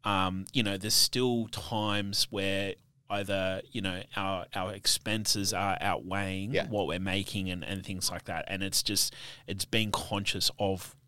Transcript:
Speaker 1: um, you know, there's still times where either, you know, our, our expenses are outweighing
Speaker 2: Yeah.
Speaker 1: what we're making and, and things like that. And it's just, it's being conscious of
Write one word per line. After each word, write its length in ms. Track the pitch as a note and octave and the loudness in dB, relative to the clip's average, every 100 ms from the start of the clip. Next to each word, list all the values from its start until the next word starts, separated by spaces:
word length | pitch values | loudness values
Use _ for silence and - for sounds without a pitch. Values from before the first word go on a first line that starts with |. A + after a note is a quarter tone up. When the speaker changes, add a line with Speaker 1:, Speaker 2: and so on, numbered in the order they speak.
| G#2+ | 4
Speaker 1:
um, 400 | G2 F#2 F#2+ F#2+ | 4 4 0 -2
you 100 | C3+ | 0
know, 140 | G#2 G2 | 0 0
there's 160 | G#2+ | 2
still 560 | - - B2 B2+ A#2+ A2 | 4 4 4 2 2 0
times 760 | - - A2 G#2+ G2+ G2+ G2 - | -6 -2 0 2 0 0 0 0
where 460 | G2+ G2 G2 G2 F#2+ _ _ _ | 0 0 0 -2 -6 _ _ _
either, 520 | G2+ G2+ G2 F#2+ F#2+ - | -4 0 0 0 -2 -6
you 100 | A#2 | -4
know, 220 | F#2+ F2+ - - | -2 -4 -4 -4
our, 300 | G2 F#2+ - G2+ | -2 -2 -4 -4
our 160 | F#2 | -4
expenses 840 | G2+ - - - A2 G#2 G#2 F#2+ | -2 0 0 2 0 2 2 2
are 240 | G2 G2 F#2 | 2 2 2
outweighing 720 | G2+ D#2+ D#2 G2 G2 F#2+ G2 | 2 0 -2 -2 -2 -2 0
Speaker 2:
Yeah. 140 | B2+ - | 0 0
Speaker 1:
what 200 | G#2 E2+ | 0 0
we're 120 | F2 | 0
making 500 | F#2+ F#2+ F#2+ G#2 F#2 | 0 0 0 -2 -2
and, 120 | F2+ - | -4 -4
and 180 | G2 F#2 | -6 -6
things 240 | F#2+ - | -4 -4
like 140 | F2 - | -4 -6
that. 200 | E2 - | -6 -4
And 160 | F#2+ | -4
it's 180 | G2 - | 0 0
just, 320 | - G2+ - - - - - | 2 2 0 -2 -14 -14 -8
it's 180 | G2 - | -6 0
being 260 | A2+ A2 | 2 2
conscious 580 | F#2+ - G2+ G2 G2 - - | 0 0 0 0 2 0 2
of 360 | G2+ F#2+ - - | 0 0 -4 -16